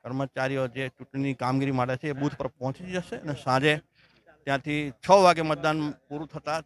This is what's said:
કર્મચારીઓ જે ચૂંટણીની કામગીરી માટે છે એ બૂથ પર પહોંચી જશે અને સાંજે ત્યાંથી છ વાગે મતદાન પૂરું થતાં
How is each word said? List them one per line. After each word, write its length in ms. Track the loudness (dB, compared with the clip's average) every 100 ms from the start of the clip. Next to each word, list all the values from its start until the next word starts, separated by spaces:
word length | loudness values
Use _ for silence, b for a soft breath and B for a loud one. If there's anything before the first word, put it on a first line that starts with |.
કર્મચારીઓ 640 | -6 -6 -4 -2 -2 -2 -4
જે 220 | -4 -8
ચૂંટણીની 460 | _ -10 -4 -4
કામગીરી 380 | -2 0 0 0
માટે 240 | 0 0 -2
છે 120 | -4
એ 40 |
બૂથ 220 | -2 -4
પર 120 | -4 -8
પહોંચી 380 | _ -6 -6
જશે 320 | -8 -8 -8 -10
અને 180 | -8 -6
સાંજે 360 | 0 4 4 0 -4 b b b -20 _
ત્યાંથી 460 | -4 -4 -2 -4 -4
છ 200 | -6 6
વાગે 320 | 8 8 6
મતદાન 480 | 0 0 0 0 -2
પૂરું 360 | -6 _ -12 -10
થતાં 360 | -10 -6 -8